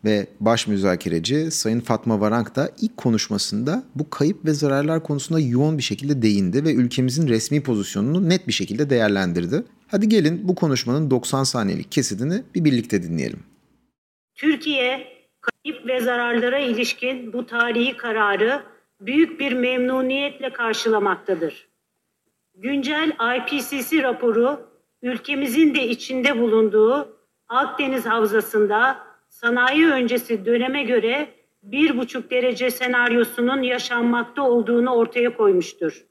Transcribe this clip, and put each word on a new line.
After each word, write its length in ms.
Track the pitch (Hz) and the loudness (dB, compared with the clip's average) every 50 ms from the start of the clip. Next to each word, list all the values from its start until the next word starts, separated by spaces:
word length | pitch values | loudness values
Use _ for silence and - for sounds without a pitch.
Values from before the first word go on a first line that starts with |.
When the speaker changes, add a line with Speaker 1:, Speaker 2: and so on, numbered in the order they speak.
| - | 2
Speaker 1:
ve 220 | 107 107 104 98 - - - | 2 2 2 0 -4 -10 -2
baş 280 | 101 110 113 113 - 107 | 2 2 2 2 2 -2
müzakereci 840 | 104 98 95 101 90 85 - 92 82 82 82 101 131 151 156 160 | -2 0 2 0 0 0 -2 -2 -2 -2 -2 -2 -2 -2 -2 -2
Sayın 280 | 156 - - 110 110 120 | -4 -4 -2 -2 -2 -2
Fatma 400 | 120 - 117 107 - 120 110 101 | 0 -2 -2 -2 0 -2 0 2
Varank 360 | 104 107 107 120 113 - - | 2 2 2 0 -2 -2 -2
da 160 | 131 143 - - - | -4 -4 -4 -4 -4
ilk 160 | - 110 - - | -6 -6 -6 -2
konuşmasında 840 | - 127 113 107 - - 107 101 - - - 104 120 139 170 247 254 - - | 0 0 0 0 0 -2 -4 -4 -4 -4 -4 -4 -2 -2 -2 -4 -4 -8 -8
bu 140 | 135 151 - | -8 -8 -8
kayıp 360 | - - 143 156 - - - | -2 0 0 0 0 -2 -2
ve 80 | 156 156 | -2 -2
zararlar 500 | 143 151 143 139 139 143 151 160 160 160 | 0 0 0 0 0 0 0 -2 -2 -2
konusunda 360 | - 147 143 - - 165 160 | -4 -6 -6 -4 -2 0 0
yoğun 380 | 156 123 120 123 143 156 160 147 | 0 2 2 2 2 2 0 -2
bir 60 | 123 | -2
şekilde 380 | - 107 101 135 143 147 131 | -4 -6 -6 -2 -2 -2 2
değindi 420 | 113 110 104 101 95 90 90 135 147 | 4 4 4 4 2 2 0 0 0
ve 100 | 160 143 | 2 2
ülkemizin 540 | 120 123 120 - - 127 127 123 151 165 139 | 2 2 0 0 0 0 0 0 0 0 2
resmi 360 | 117 110 - - 147 147 135 | 2 0 0 0 -2 -2 0
pozisyonunu 640 | - 120 104 98 - - 101 101 127 156 180 202 165 | 0 -2 -2 -2 -4 -2 -2 -2 0 0 0 2 2
net 180 | 180 190 190 - | 2 0 0 -2
bir 60 | - | -4
şekilde 360 | - 98 - 107 117 147 139 | -4 -4 -4 -2 -2 0 2
değerlendirdi. 720 | 135 120 110 104 101 98 95 90 85 87 87 85 117 165 247 - _ _ _ _ | 2 2 2 2 2 2 0 0 0 0 -2 0 -2 -4 -4 -6 _ _ _ _
Hadi 220 | - 196 208 214 | -2 0 2 4
gelin 380 | 220 214 160 151 170 175 214 180 | 4 4 4 4 0 0 -2 -2
bu 80 | 185 | 0
konuşmanın 560 | - - 156 135 120 - 113 123 147 160 143 | 0 2 0 0 0 0 -2 0 0 2 2
doksan 320 | 127 123 - - - 135 135 | 0 0 0 -2 -2 0 0
saniyelik 480 | 131 - 127 110 98 - - - - | 0 0 -2 -2 -2 -2 -4 -6 -2
kesidini 520 | - 156 127 - 104 95 120 147 175 220 269 - _ | -2 -2 0 0 -2 -4 -4 -2 -2 -4 -6 -6 _
bir 100 | 180 165 | 0 2
birlikte 380 | 151 135 120 110 - - 98 85 | 2 2 2 0 0 -2 -2 -2
dinleyelim. 360 | 82 82 80 67 57 - - - _ _ _ _ _ _ _ _ _ _ _ _ _ _ _ _ _ _ | -2 -4 -4 -4 -4 -6 -10 -18 _ _ _ _ _ _ _ _ _ _ _ _ _ _ _ _ _ _
Speaker 2:
Türkiye, 720 | - 277 302 302 - - 302 294 269 247 247 262 269 - - - _ _ _ _ _ | -2 0 0 0 0 -2 -4 -2 -2 -2 -2 -4 -6 -10 -16 -20 _ _ _ _ _
kayıp 460 | - - - _ _ 285 - - - 233 | -8 -8 -8 _ _ -12 -12 -10 -6 -4
ve 140 | 254 254 | -4 -2
zararlara 580 | 233 247 247 240 240 240 240 233 220 240 254 277 | 0 -2 -2 -2 -2 0 0 0 0 0 0 0
ilişkin 720 | 285 254 226 214 247 233 - - - 247 269 254 247 226 196 | 0 -2 -2 -2 -2 -4 -4 -4 -4 -6 -6 -6 -10 -8 -8
bu 120 | 240 247 | -8 -8
tarihi 520 | - 233 233 233 240 226 233 240 262 254 - | -6 -2 -2 -2 0 0 0 0 -2 -2 -6
kararı 680 | - 240 220 220 214 202 202 190 214 226 269 294 - - - _ _ _ _ _ | -6 -4 0 0 2 2 2 2 2 0 0 -2 -6 -12 -20 _ _ _ _ _
büyük 380 | 196 196 262 302 330 - - - | -8 -2 2 2 2 2 0 -6
bir 120 | 277 277 | -4 -4
memnuniyetle 1040 | 240 254 247 247 254 254 247 254 262 262 262 254 262 277 285 285 285 - 269 254 254 | -2 0 0 0 0 0 0 0 0 0 0 0 -2 -2 -2 -4 -6 -6 -10 -8 -6
karşılamaktadır. 1120 | - 240 226 220 220 - 233 220 214 202 196 185 185 - - 185 165 165 156 - - - _ _ _ _ _ _ _ _ _ _ _ _ _ _ _ _ _ _ | -4 -4 -2 -2 -2 0 0 2 2 2 0 -2 -2 -2 -4 -4 -2 -2 -6 -6 -10 -20 _ _ _ _ _ _ _ _ _ _ _ _ _ _ _ _ _ _
Güncel 540 | 185 190 247 285 277 262 262 302 302 320 311 | -10 -6 -4 -4 -2 -2 -2 -2 0 0 -2
I 400 | 311 - 226 233 247 254 247 - | -2 -2 -2 -2 -2 -2 -4 -4
P 100 | 294 285 240 - | -6 -6 -6 -6
C 140 | 285 277 240 - | -6 -8 -6 0
C 140 | 320 320 269 | 0 0 2
raporu, 560 | 262 233 - 247 233 220 220 233 254 294 285 - - _ _ _ _ _ _ | 2 -2 0 0 0 2 4 2 2 0 -4 -8 -20 _ _ _ _ _ _
ülkemizin 760 | - 247 254 220 - - 285 269 285 269 226 294 320 302 262 | -6 -6 -6 -6 -6 -6 -4 -4 -2 0 4 4 4 6 4
de 120 | 285 262 226 | 2 0 0
içinde 520 | 240 226 - - 262 254 240 277 285 233 | -2 -4 -4 -6 -4 0 0 0 2 2
bulunduğu 680 | 240 226 214 226 220 214 196 214 214 220 254 294 285 - - _ _ _ _ _ _ _ | 2 4 4 4 4 4 4 4 4 6 4 2 -2 -6 -12 _ _ _ _ _ _ _
Akdeniz 560 | 233 247 285 - - - 285 269 262 254 - | -2 -2 -2 -2 -2 -4 -2 -2 -2 -2 -2
Havzası'nda 920 | 233 220 233 220 214 208 220 208 - - 214 208 196 208 214 233 262 269 - - - - _ _ _ | 0 0 2 2 2 2 0 0 0 2 2 2 4 4 2 2 2 0 -2 -10 -20 -20 _ _ _
sanayi 560 | _ - - 233 240 247 247 254 277 302 330 | _ -4 -2 -2 0 2 2 2 4 4 4
öncesi 600 | 330 285 262 247 226 247 240 240 - 233 208 190 | 4 4 2 0 0 0 -2 -2 -2 -4 -4 0
döneme 380 | 214 233 240 247 262 269 294 277 | 0 0 2 2 0 -2 -4 -2
göre 460 | 220 247 233 208 226 247 285 302 294 - _ _ _ _ _ _ | 0 0 0 2 0 -2 -2 -4 -6 -10 _ _ _ _ _ _
bir 340 | 202 202 277 302 311 269 233 | -8 0 0 2 2 2 0
buçuk 340 | 254 240 - 262 - - | -4 -4 -6 -10 -8 -2
derece 400 | 254 247 240 254 233 196 247 254 | -2 0 0 0 0 0 -2 -4
senaryosunun 880 | 247 - 254 247 247 247 247 240 233 240 233 226 - - 240 247 269 269 | -2 -2 -4 0 0 2 2 2 4 2 2 0 0 -2 0 0 0 0
yaşanmakta 800 | 262 247 247 247 247 - 240 240 233 233 240 240 233 240 - - | -2 -2 -2 -4 -4 -4 -2 0 0 2 0 0 -2 -4 -4 -2
olduğunu 480 | 285 254 240 240 220 208 240 240 240 262 | 2 2 4 2 2 2 2 2 2 2
ortaya 480 | 254 233 226 226 - 240 240 240 233 - | 2 2 2 0 0 0 0 0 0 2
koymuştur. 680 | 220 202 190 180 170 - - _ 175 156 - - _ _ | 4 4 4 4 0 -2 -8 _ -6 -6 -6 -8 _ _